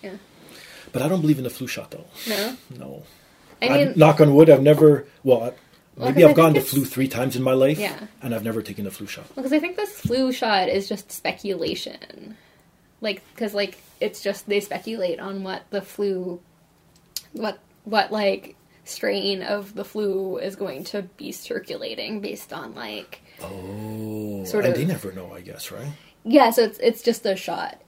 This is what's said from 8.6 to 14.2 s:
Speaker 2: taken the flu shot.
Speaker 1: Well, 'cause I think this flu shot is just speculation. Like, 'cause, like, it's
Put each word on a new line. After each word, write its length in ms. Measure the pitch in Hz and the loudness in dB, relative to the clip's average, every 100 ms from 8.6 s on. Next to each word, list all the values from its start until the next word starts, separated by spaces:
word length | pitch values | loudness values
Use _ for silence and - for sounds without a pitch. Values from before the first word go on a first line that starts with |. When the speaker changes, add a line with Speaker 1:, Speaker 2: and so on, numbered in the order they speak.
Speaker 2:
taken 240 | 107 101 101 | -8 -10 -10
the 60 | |
flu 160 | - 101 | -12 -14
shot. 180 | - - - | -14 -16 -10
Speaker 1:
Well, 80 | |
'cause 100 | 262 | -2
I 40 | 302 | -2
think 180 | 330 359 | -2 -8
this 220 | 415 - | -10 -6
flu 300 | - 247 262 | -4 -2 -2
shot 380 | 254 233 202 185 | -2 0 0 0
is 180 | 196 196 | -2 -4
just 240 | 202 - | -10 -10
speculation. 1200 | - - - 202 180 160 - - - - - - 214 _ _ _ _ _ _ | -10 -8 -8 -8 -6 -6 -6 -10 -16 -20 -20 -20 -20 _ _ _ _ _ _
Like, 200 | 220 214 - - | -8 -8 -12 -8
'cause, 180 | 220 202 | -6 -4
like, 220 | 202 - - _ | -6 -6 -20 _
it's 220 | 214 - | -8 -6